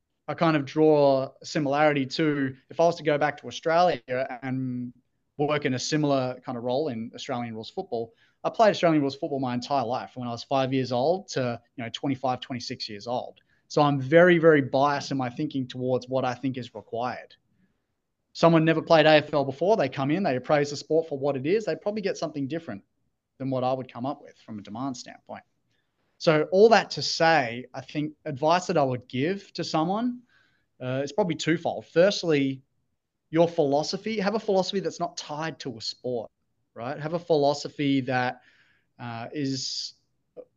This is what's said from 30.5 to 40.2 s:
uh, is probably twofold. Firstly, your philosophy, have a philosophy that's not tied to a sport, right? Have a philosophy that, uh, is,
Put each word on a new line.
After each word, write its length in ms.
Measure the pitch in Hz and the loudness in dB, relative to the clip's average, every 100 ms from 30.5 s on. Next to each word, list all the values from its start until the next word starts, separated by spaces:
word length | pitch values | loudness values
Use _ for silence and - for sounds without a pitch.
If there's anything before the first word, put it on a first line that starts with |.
| _ _ - | _ _ -12
uh, 220 | 127 131 | -6 -4
is 80 | 143 | -4
probably 240 | - 190 151 | -2 -2 0
twofold. 520 | 156 165 139 101 - | 0 0 -2 -6 -2
Firstly, 720 | 165 190 196 170 147 135 135 _ _ _ _ _ _ - | 4 4 4 0 2 2 -4 _ _ _ _ _ _ -2
your 160 | 156 170 | 2 4
philosophy, 720 | 170 143 139 156 196 220 220 | 4 2 2 0 -4 -4 -2
have 160 | 196 214 | -2 -2
a 40 | |
philosophy 400 | 220 190 185 196 | 0 0 0 -2
that's 200 | 160 - | -4 -4
not 180 | 170 - | -8 -8
tied 420 | - 151 160 151 | -12 -8 -8 -8
to 140 | 135 113 | -12 -10
a 40 | |
sport, 480 | - - 127 123 - _ _ _ _ 110 | -12 -8 -6 -6 -8 _ _ _ _ -12
right? 240 | 120 151 | -10 -8
Have 160 | 151 170 | -6 -4
a 40 | |
philosophy 800 | 170 156 143 143 139 - 143 139 | 2 4 4 2 -4 -2 0 2
that, 400 | 123 131 123 - _ _ _ _ _ - | 2 0 0 -4 _ _ _ _ _ -14
uh, 300 | 120 117 120 | -12 -10 -10
is, 640 | 151 135 135 - - - - _ _ | -6 -4 -4 -6 -8 -10 -14 _ _